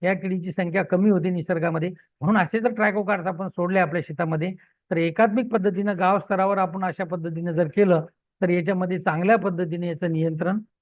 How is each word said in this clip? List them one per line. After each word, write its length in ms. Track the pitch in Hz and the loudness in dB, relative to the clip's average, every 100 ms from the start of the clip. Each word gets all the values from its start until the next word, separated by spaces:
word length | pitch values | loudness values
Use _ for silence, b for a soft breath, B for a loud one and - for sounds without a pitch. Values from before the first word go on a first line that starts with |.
या 100 | 180 | -2
किडीची 380 | 190 190 185 175 | -2 -2 -4 -4
संख्या 320 | 175 175 190 | -4 -2 -2
कमी 260 | 180 185 208 | 0 2 4
होते 200 | 185 180 | 4 2
निसर्गामध्ये. 600 | 180 160 165 170 160 175 | -2 -2 -2 -2 -2 -4
म्हणून 520 | 180 _ - 151 214 | -6 _ -4 2 2
असे 180 | 170 226 | 2 0
जर 140 | 240 | -2
ट्रायको 300 | 220 208 202 | 0 0 0
कार्ड्स 240 | 196 196 175 | -2 -2 -2
आपण 200 | 170 190 | -4 -6
सोडले 320 | - 175 190 | -4 0 2
आपल्या 220 | 165 170 | 2 -2
शेतामध्ये, 520 | - 147 165 156 180 185 b b - | -4 -4 -2 -2 -4 -6 b b -4
तर 60 | 165 | -2
एकात्मिक 540 | 165 160 220 226 247 | 0 2 2 2 0
पद्धतीनं 460 | 220 196 185 202 180 | 0 0 0 -2 0
गाव 200 | 185 196 | 2 2
स्तरावर 380 | - 190 190 190 | 0 0 2 2
आपण 260 | 185 190 | 0 -2
अशा 200 | 185 165 | -4 -4
पद्धतीनं 480 | 175 175 165 160 170 | -6 -6 -6 -6 -2
जर 160 | 160 156 | 0 0
केलं, 380 | 208 202 165 160 _ _ - | 4 4 4 0 _ _ -4
तर 80 | 180 | 0
याच्यामध्ये 500 | 180 165 185 185 180 | 2 0 0 -2 -2
चांगल्या 360 | - 156 185 226 | 0 2 4 2
पद्धतीने 520 | 196 170 170 170 175 | 2 -2 -4 -4 -4
याचं 240 | 160 175 | -4 -2
नियंत्रण, 480 | 160 165 160 170 208 214 _ | 0 0 0 -2 -2 -6 _